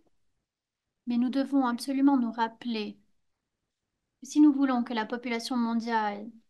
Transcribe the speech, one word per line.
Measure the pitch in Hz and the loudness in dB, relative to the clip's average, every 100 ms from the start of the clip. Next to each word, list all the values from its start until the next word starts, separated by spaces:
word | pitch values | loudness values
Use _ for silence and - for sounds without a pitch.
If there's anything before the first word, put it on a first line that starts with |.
| _ _ _ _ _ _ _ _ _ _ 240 | _ _ _ _ _ _ _ _ _ _ -4
mais | 240 | -2
nous | 254 | 0
devons | 277 269 277 247 | -2 0 0 0
absolument | 233 277 269 277 269 | -2 -4 2 4 4
nous | 233 | 0
rappeler | 233 - - 240 220 208 - _ _ _ _ _ _ _ _ _ _ _ _ | -2 -4 -4 -6 -4 -6 -10 _ _ _ _ _ _ _ _ _ _ _ _
que | - | -4
si | 302 | 6
nous | 302 | 6
voulons | 269 269 247 | 6 0 0
que | 233 | -2
la | 233 - | -4 -4
population | 240 247 233 233 247 | -6 -6 -6 -4 -2
mondiale | 226 233 233 226 208 202 226 - | 0 -2 -2 -2 -2 -6 -14 -18